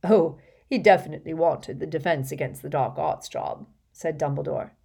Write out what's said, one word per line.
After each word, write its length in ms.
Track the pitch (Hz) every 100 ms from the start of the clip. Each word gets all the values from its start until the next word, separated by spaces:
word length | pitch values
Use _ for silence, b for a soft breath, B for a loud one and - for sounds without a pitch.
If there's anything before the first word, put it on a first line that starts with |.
"Oh, 340 | 180 208 165 - B B
he 140 | B 262
definitely 560 | 185 185 - 151 -
wanted 460 | 160 170 143 - -
the 60 | 156
Defense 420 | 160 160 156 135
Against 320 | 147 135 135
the 80 | -
Dark 260 | 147 123 -
Arts 320 | 156 - -
job," 380 | - - - - _ _
said 260 | - 165 151
Dumbledore. 540 | 151 139 139 - - _